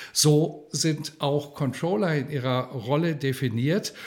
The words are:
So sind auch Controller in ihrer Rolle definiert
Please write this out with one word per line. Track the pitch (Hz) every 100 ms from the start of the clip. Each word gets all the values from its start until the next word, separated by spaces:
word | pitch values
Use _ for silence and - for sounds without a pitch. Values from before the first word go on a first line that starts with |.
| -
So | - 151 151 160 - -
sind | 147 160 151 - -
auch | 143 143 143
Controller | - 139 123 165 208 190
in | 151 123
ihrer | 147 127 127 123
Rolle | 135 110 147 170 151
definiert | 139 127 131 110 135 190 - -